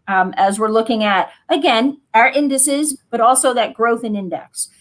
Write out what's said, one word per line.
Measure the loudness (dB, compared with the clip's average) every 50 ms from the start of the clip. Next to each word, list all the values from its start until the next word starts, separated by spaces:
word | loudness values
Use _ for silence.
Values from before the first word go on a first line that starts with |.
| _ -4
um, | 0 0 0 0 0
as | 0 0 0 0 0
we're | -2 0
looking | 0 0 0 0 -2 -2 0
at, | 0 0 0 -2 -4 -8 _ _ -4
again, | -2 0 2 2 2 2 0 0 -2 -6 _ _ 2
our | 2 2 4
indices, | 2 0 0 0 0 0 0 0 0 0 -2 -4 -6 -8 _ _
but | -4 0
also | 2 4 4 4 2 0 0
that | 0 -2 -2 -2
growth | -2 0 0 0 -2 -2
in | -6 -6
index. | -6 -6 -6 -8 -10 -10 -14 _ -12 -12 -12 _ _